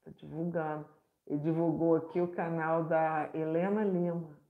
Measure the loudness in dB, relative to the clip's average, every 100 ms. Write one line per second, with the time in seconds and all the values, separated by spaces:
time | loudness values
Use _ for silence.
0 | -20 -18 -12 -6 -4 -2 -4 -6 -10 -20
1 | _ _ -6 -2 0 2 2 4 4 4
2 | 2 -2 -2 -2 -4 -2 0 0 2 2
3 | 2 0 -2 -4 -2 0 2 2 2 2
4 | 0 -2 -6 -16 _